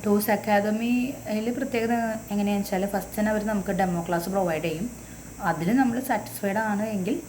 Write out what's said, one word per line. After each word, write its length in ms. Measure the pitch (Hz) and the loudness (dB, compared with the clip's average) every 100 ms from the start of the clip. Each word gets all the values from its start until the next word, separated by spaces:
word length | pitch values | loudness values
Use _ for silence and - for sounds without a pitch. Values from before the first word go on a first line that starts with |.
| 214 | 4
ടോസ് 240 | 208 208 | 4 4
അക്കാദമിയിൽ 1200 | 202 - 208 208 214 233 247 254 277 - 214 220 | 0 4 4 4 0 2 2 0 -4 -4 -2 0
പ്രത്യേകത 420 | 240 - 233 226 | -2 -2 0 0
എങ്ങനെയാണെന്ന് 640 | 233 226 220 - 208 202 202 | 0 0 -4 -4 0 2 0
വെച്ചാൽ 280 | 196 185 196 | 0 0 0
ഫസ്റ്റ് 340 | 196 190 - | -2 -4 -2
തന്നെ 120 | 214 | 0
അവർ 140 | 214 208 | 2 0
നമുക്ക് 240 | 214 190 | -2 0
ഡെമോ 340 | 185 185 175 170 | 0 2 0 0
ക്ലാസ് 200 | 170 175 | -2 0
പ്രൊവൈഡ് 340 | 196 180 156 | 0 0 0
ചെയ്യും. 280 | 165 156 226 - - - - - | -2 -2 -6 -8 -16 -16 -16 -4
അതിൽ 360 | 196 156 170 254 | -2 0 2 4
നമ്മൾ 240 | 254 233 | 4 2
സാറ്റിസ്ഫൈഡ് 560 | 269 220 - - 202 202 | 0 -2 -2 -4 -2 0
ആണ് 260 | 220 202 | 0 0
എങ്കിൽ 400 | 220 208 180 339 | -2 -2 -2 -2